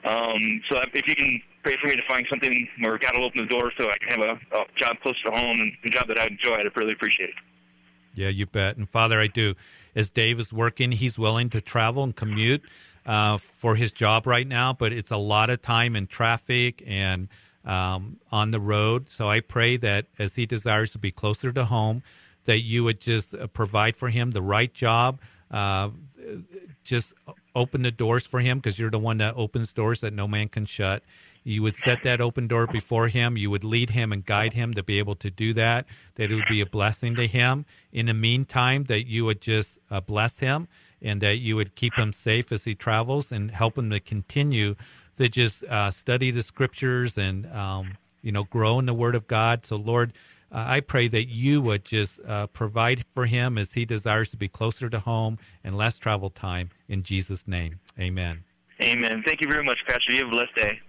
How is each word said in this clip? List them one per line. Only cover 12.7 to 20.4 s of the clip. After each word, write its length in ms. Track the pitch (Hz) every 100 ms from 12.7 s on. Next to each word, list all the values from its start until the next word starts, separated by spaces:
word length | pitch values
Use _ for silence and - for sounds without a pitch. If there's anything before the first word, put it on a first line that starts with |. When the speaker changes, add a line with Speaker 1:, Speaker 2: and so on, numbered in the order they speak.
| - - - -
Speaker 2:
uh, 300 | 107 104 104
for 380 | - - 117 107
his 160 | 117
job 340 | - 107 110 110
right 220 | 120 127
now, 260 | 123 127
but 180 | 127 113
it's 200 | 117 104
a 60 | 107
lot 340 | 104 104 110
of 100 | 123
time 340 | - 117 117 113
in 120 | 95
traffic 760 | - 113 117 - 123 123 120 -
and, 400 | 98 95 92 92 - _ _
um, 540 | - 95 92 92 98 - _
on 180 | 110 107
the 100 | 110
road. 520 | 101 104 107 117 131
So 180 | - 107
I 120 | 107
pray 360 | - - 117 123
that 300 | 117 101 107 _
as 180 | 104
he 120 | -